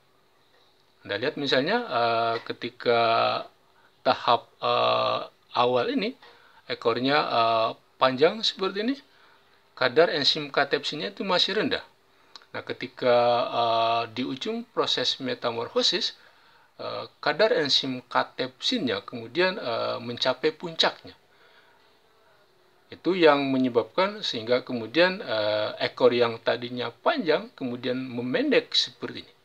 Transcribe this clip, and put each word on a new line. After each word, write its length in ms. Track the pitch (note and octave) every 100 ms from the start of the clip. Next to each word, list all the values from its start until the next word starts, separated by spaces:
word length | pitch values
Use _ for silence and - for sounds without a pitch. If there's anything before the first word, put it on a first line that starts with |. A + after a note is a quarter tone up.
| _ _ _ _ _ _ _ _ _ _ -
Anda 80 | G2+
lihat 240 | B2+ D#3
misalnya, 360 | C#3+ C#3 D3+ A#3 A#3+
eh, 480 | B2 A#2 A2+ A#2 A#2
ketika 560 | - A#2+ A#2+ - B2 A#2 A2+ A2+ A#2 A#2 - _ _ _ _ _
tahap, 480 | C3+ - - A#2 - _
eh, 600 | B2 A#2+ A#2+ A#2 A#2 A#2 - - _ -
awal 320 | B2 B2 E3+
ini, 240 | C4+ G#3 C4+ - - _ _ -
ekornya, 480 | B2 A#2 A#2 C3 D3
eh, 540 | - A#2+ A2+ A2+ A2+ - _ _
panjang 480 | C3 B2+ D#3+ G#3+
seperti 400 | - - F#3+ G3
ini, 100 | A3+ C#4 - _ _ _ _ _ _
kadar 400 | - B2+ B2 -
enzim 400 | D3+ C3 D#3 D3
katepsinnya 640 | D3 C#3 D3 - D3 G3 -
itu 80 |
masih 320 | G3+ F3 - G3+
rendah. 260 | D3 E2+ - _ _ _ _ - -
Nah, 80 | A2+
ketika, 560 | - B2+ B2 - B2+ A#2+ A#2+ A#2+ C3
eh, 540 | B2 A#2 A2+ A2+ A#2 A2+
di 160 | A2+ C#3
ujung 400 | C3 G#3+ A#3 A#3 -
proses 400 | C3+ - B2 -
metamorfosis, 880 | B2+ B2+ A#2+ A#2 A#2+ A#3+ B3 F#3+ - - - _ _ _ _ -
eh, 320 | A#2 A2+ A#2 _
kadar 320 | D3 D3 A3 G#3
enzim 480 | C#3+ - C#3 B2+
katepsinnya 960 | - B2+ B2+ - C3 - - B3 C3+ G2+ -
kemudian, 480 | A#2+ A2+ B2 F#3 F#3
eh, 400 | B2 A2+ A2 A#2+
mencapai 480 | A#2 A#2+ C3 B2+ D#3
puncaknya. 640 | - F3 D#3+ F#3 - - - _ _ _ _ _ _ _ _ _ _ _ _ _ _ _ _ _
Itu 240 | - E3
yang 400 | F#3 D#3 C#3+ C#3
menyebabkan 720 | C3 C3 A#2 - - F#3+ G#3
sehingga 400 | - A#2+ A2 B2
kemudian, 560 | B2 B2 A2 C#3 F3+ F#3+
eh, 560 | E3+ A2 G#2+ G#2+ G#2+ -
ekor 320 | B2 - B2+
yang 320 | A#2+ A#2 A2+
tadinya 480 | - B2 B2 B2 A#2
panjang 640 | - - E4 E3+ D#3+ A3+
kemudian 480 | - B2+ B2 B2 B2+
memendek 720 | C3 A#2+ B2 D#3+ D4 F#3+ -
seperti 560 | - - - B2 A#2+ -
ini. 60 | _